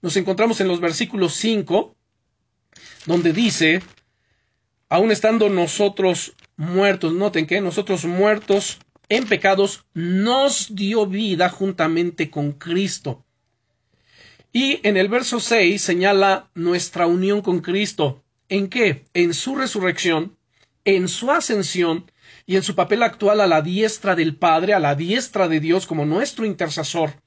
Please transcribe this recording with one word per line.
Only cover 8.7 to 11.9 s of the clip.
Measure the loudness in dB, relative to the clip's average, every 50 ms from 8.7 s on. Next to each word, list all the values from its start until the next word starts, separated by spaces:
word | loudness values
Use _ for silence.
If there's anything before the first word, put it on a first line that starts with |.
| -10 -12 _ _ _ _ _ _
en | -2 -2 0
pecados, | 0 -2 0 2 2 2 4 2 -2 -2 -8 _ _ _
nos | -6 -4 -2 0 0 2 2 2 2 2 2 0 -2 -6 -6 -6
dio | -4 -4 -2 0 0 0
vida | 0 -2 -4 -2 -2 0 0 0 0
juntamente | 0 -2 -4 -4 -2 -2 -2 0